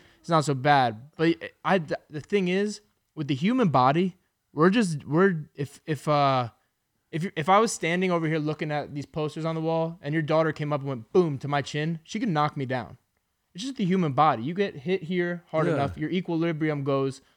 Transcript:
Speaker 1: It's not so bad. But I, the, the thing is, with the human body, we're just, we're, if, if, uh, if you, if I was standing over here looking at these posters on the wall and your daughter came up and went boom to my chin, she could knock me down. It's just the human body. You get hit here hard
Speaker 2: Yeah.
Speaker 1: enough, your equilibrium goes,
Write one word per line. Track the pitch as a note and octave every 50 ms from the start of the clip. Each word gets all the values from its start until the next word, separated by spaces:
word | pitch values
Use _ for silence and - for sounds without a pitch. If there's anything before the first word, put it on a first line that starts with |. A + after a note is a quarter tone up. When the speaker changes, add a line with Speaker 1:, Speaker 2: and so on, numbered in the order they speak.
| - _ _ _
Speaker 1:
It's | _ -
not | E3+ D#3 D3
so | D#3 C#3
bad. | B2+ B2 D3 C#3+ C#3 B2+ A#2+ G#2+ A2 B2+ D3 _
But | - D#3+ E3 E3+ - - - - _ -
I, | D3+ F#3 G3
the, | D#3 - - - _ _
the | D3 D3+
thing | - - G3+ G3+ F#3 F3
is, | F3+ G3 G#3 G#3 G3+ - _ _ _ _ _ _ _
with | D#3 D3+ C3+
the | D3
human | B2 D#3 G#3 B3+ C4 A#3 F3
body, | C3 C3 B2+ C3 D3 E3+ F#3+ F#3 - _ _ _ _ _ _ _
we're | - C#3 D#3+ F#3+
just, | F#3+ B3 A3 F3 D#3 C3+ -
we're, | G2+ C#3+ E3 F#3+ G3 F3+ D#3 D3 - _
if, | - C#3+ - - - _
if, | - D#3 C3+ -
uh, | D#3 D3 C#3+ C#3+ C3+ C3 C3 B2 A2 - _ _ _ _ _ _ _ _ _ _ _
if | - D#3+ E3
you, | G3 -
if | E3 D3+ F3+
I | F#3+ G#3
was | A3+ A3
standing | - - - D#3+ E3+ F3+ F#3+ F#3
over | F3 E3+ D#3+ D3+
here | D#3+ D#3+
looking | D3 D3+ D3+ - E3+ D3+
at | D3 D3 C3 - C#3
these | D3 C3+
posters | - - E3 D3+ D3 - D#3+ D#3
on | E3 E3
the | D#3+
wall | D#3+ D#3+ E3 E3 E3 E3 E3+ -
and | - C#3+
your | D3+ E3
daughter | D#3+ C#3+ D#3 D#3+ D#3+ D#3
came | D3+ - D3+ D3
up | D3+ C#3+
and | C#3 C#3
went | C3+ A#2 A2+ -
boom | - F#3 F3+ D#3+ C#3+ B2
to | - C#3+
my | D3 C#3+
chin, | C3+ - - D3 D3+ E3 E3+ D#3+ -
she | - - A3
could | B3+ A3
knock | D#3+ D3+ D3 D3 -
me | C#3+ C3+
down. | B2 C3 B2+ G#2+ C2 - - _ _ _ _ _ _ _ _ _ _ -
It's | F3+ A3+
just | C4+ B3+
the | - G#3
human | E3+ F#3 F#3+ F3 D3
body. | B2+ C#3 D3+ D#3+ C3+ A2
You | A2+ C#3+ F3
get | G3 G3+ - -
hit | C#3+ B2 E3+ F#3+ F#3+ -
here | D3+ F#3 F3+ F3 F3 F3 E3+ - _
hard | - D#3+ D#3+
Speaker 2:
Yeah. | F3 D#3+
Speaker 1:
enough, | C#3 C#3 C#3 -
your | - D#3 D3
equilibrium | E3 F#3+ F3 - E3+ D#3+ E3 E3+ E3 D3 D#3+ D#3 D3+ C#3+ C3+
goes, | C#3+ C#3 C#3 C3+ C3+ C3 - _ _ _